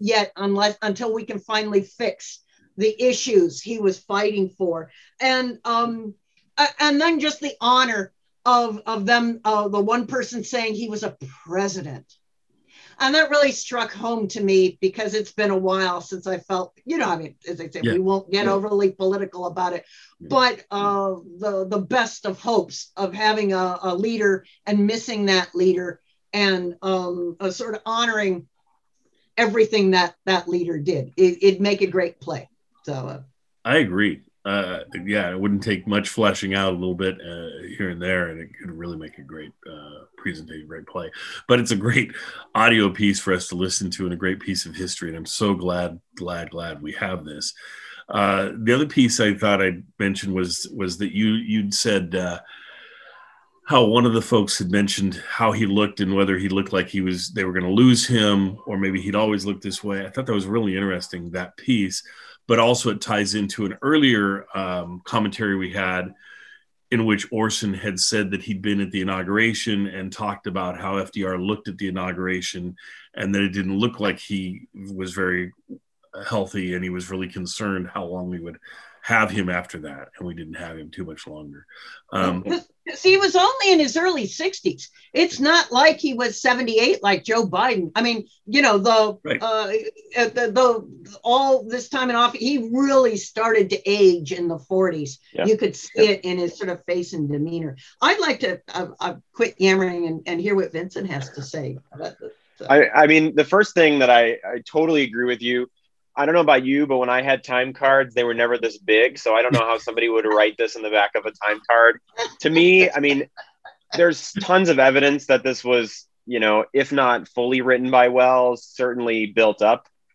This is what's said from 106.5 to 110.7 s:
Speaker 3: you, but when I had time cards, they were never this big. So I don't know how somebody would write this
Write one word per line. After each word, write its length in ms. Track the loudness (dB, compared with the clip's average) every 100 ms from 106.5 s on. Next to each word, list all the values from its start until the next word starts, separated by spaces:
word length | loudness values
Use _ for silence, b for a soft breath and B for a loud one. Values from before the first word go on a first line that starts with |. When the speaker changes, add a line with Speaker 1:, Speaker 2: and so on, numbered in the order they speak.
| 4
Speaker 3:
you, 220 | 4 0 2
but 120 | 0
when 120 | 2
I 120 | 0
had 200 | 2 0
time 300 | 0 -2 -2
cards, 420 | 0 4 4 4
they 80 | 0
were 120 | 0
never 220 | 2 2 2
this 220 | -2 -4
big. 400 | 2 4 4 2
So 160 | 0
I 80 | 2
don't 100 | 4
know 140 | 2 2
how 120 | 0
somebody 300 | -2 -2 0
would 160 | 2
write 320 | 2 4 4 2
this 200 | -4